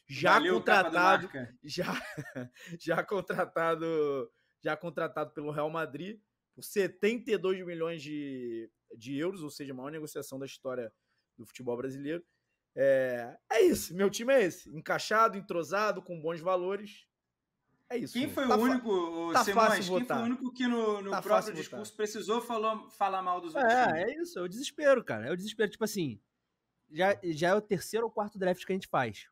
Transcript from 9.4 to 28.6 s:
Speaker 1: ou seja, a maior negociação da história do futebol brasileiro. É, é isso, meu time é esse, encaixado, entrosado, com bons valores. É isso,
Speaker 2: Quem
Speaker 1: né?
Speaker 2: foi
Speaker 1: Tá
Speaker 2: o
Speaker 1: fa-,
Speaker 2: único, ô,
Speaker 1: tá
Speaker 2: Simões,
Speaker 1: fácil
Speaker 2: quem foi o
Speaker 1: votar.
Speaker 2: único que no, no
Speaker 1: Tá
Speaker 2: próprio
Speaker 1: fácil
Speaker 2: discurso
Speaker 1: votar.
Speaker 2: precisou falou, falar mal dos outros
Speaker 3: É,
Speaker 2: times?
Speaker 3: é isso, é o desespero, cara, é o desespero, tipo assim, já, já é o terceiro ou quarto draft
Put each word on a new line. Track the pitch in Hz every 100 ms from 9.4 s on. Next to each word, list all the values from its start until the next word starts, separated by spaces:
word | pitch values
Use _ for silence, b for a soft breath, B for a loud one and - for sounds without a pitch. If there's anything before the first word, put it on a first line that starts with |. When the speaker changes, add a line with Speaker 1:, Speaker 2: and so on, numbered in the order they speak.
Speaker 1:
ou | 151
seja, | - 139
a | 131
maior | 135
negociação | 160 151 - 135 135
da | 135
história | - 135 127 113 - _ _ _ _
do | 113
futebol | - 127 120
brasileiro. | 131 135 143 170 - _ _ _ _ -
É, | 135 135 131 123 117 156 _
é | 453
isso, | 370 247 -
meu | 170 196
time | 202 233
é | 269
esse, | 185 - -
encaixado, | 151 - 165 - 214 226 202
entrosado, | - 175 156 190 214 185
com | 185 175
bons | 156 170
valores. | 165 185 180 202 208 - _ _ _ _ _ _ _ _ _
É | 247
isso, | 156
Speaker 2:
Quem | 247 294
Speaker 1:
né? |
Speaker 2:
foi | - 262
Speaker 1:
Tá | 247
Speaker 2:
o |
Speaker 1:
fa-, |
Speaker 2:
único, | 240 254 233
ô, | 185 170 165 170
Speaker 1:
tá | 165
Speaker 2:
Simões, | 214 202 220
Speaker 1:
fácil | 202
Speaker 2:
quem | 180
foi | 185
o |
Speaker 1:
votar. | - 143
Speaker 2:
único | 233 254 247
que | - 247
no, | 233 220 208
no | 196
Speaker 1:
Tá | 190
Speaker 2:
próprio | 190
Speaker 1:
fácil | 214 202
Speaker 2:
discurso | 170 151 123 107
Speaker 1:
votar. | -
Speaker 2:
precisou | 208 220 175 226
falou, | 220 226 220 214 -
falar | - 196 190
mal | 180 180
dos | 175
outros | - 240
Speaker 3:
É, | 247 233
Speaker 2:
times? | 160
Speaker 3:
é | 202 302
isso, | 339 -
é |
o | 175
desespero, | 202 277 - 294 262
cara, | - 110 113
é |
o | 180
desespero, | 208 - 214
tipo | -
assim, | 214 208 151 107 _ _ _ _ _ _ _
já, | 151 185 202
já | 185 156 175
é |
o | 208
terceiro | 208 185 - 214 233
ou |
quarto | 220 208 190
draft | 185 185